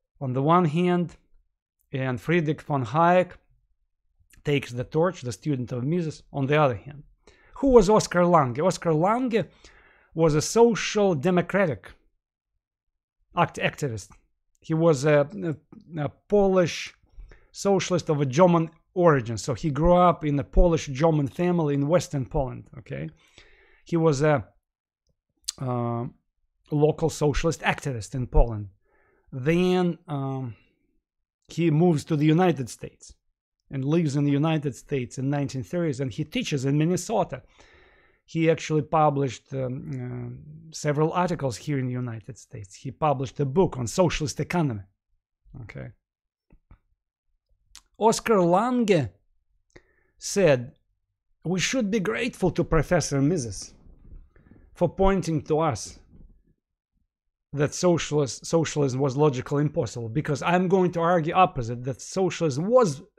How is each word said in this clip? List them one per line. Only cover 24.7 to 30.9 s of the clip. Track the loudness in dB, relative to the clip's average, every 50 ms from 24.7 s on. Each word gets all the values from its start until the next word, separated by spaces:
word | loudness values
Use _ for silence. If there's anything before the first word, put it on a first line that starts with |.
| _ _ _ _ _ _ _ _ _ _ _ _ _ _ _ -14 -12 -8
uh, | -6 -6 -4 -4 -4 -4 -4 -6 -6 -10 -12 _ _ _ _ _ _ _ _ _ _ -6
local | -2 2 2 2 2 0 -2 -4
socialist | -2 -2 -2 -2 0 0 0 -2 -2 -2
activist | -2 -4 -4 -4 -4 -8 -8 -8 -8 -8 -8
in | -8 -6
Poland. | 0 4 4 4 4 2 -6 -10 -12 -16 _ _ _ _ _ _ _ _ _ _ _ -14
Then, | -6 -2 0 2 2 2 2 2 2 0 0 -2 -6 _ -10
um, | -8 -6 -6 -6 -6 -6 -8 -10 -12 -14 _ _ _ _ _ _